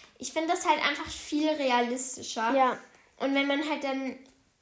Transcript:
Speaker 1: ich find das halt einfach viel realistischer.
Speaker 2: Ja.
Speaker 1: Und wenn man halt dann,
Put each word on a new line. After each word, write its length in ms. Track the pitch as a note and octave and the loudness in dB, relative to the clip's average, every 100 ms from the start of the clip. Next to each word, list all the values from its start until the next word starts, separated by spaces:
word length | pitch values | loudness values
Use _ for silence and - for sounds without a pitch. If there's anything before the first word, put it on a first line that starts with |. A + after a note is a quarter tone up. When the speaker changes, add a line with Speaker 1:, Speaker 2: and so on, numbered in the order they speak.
| - _ | -20 _
Speaker 1:
ich 160 | - | -6
find 160 | D#4 D#4+ | -2 0
das 180 | F4+ F4 | 2 2
halt 120 | D4+ C#4+ | 2 2
einfach 220 | D4 D#4+ | -2 -6
viel 400 | - - D4 D#4 | -8 -4 0 0
realistischer. 1040 | D4+ C4 A#3+ A#3+ B3+ - - A3 A#3+ A3+ | 2 2 2 2 0 0 -2 -6 -4 0
Speaker 2:
Ja. 240 | C4 B3+ A3 - - _ _ | 4 4 2 -8 -20 _ _
Speaker 1:
Und 160 | C4+ | -2
wenn 140 | C#4 C#4+ | 0 2
man 200 | C#4 D4+ | 0 -2
halt 160 | C#4+ C#4+ | -4 -4
dann, 320 | C4+ C4+ - - - _ _ | -4 -6 -10 -16 -20 _ _